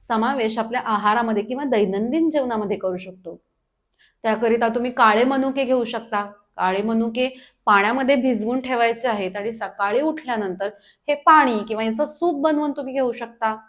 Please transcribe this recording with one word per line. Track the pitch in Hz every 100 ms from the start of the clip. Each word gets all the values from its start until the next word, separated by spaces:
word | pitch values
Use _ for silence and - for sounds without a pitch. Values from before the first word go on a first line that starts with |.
समावेश | - 220 233 277 220 220
आपल्या | 226 240 233
आहारामध्ये | 208 208 226 226 208
किंवा | 220 254
दैनंदिन | 285 226 196 196 233 320 320
जेवणामध्ये | 302 254 220 202 190
करू | 185 180
शकतो. | 185 185 170 - _ _ _ _ _ _ _ _
त्याकरिता | 226 220 233 233 226
तुम्ही | 233 247
काळे | 247 220 208
मनुके | 247 269 269 269
घेऊ | 247 254
शकता. | 226 233 226 208 202 - _ -
काळे | 185 190
मनुके | 214 226 233 226 262 254 - _ -
पाण्यामध्ये | 202 208 254 262 277
भिजवून | 262 220 214 254
ठेवायचे | 254 240 233 233 254
आहेत | 208 185 202
आणि | 208
सकाळी | 226 196 - 202 233
उठल्यानंतर | 311 311 247 220 196 180 196 - _ _ -
हे | 294
पाणी | 330 311 262 220 220
किंवा | 214
याचं | 220 226 294
सूप | - 349 277
बनवून | 311 302 294
तुम्ही | 277 262
घेऊ | 269 247
शकता | 233 233 - 220 220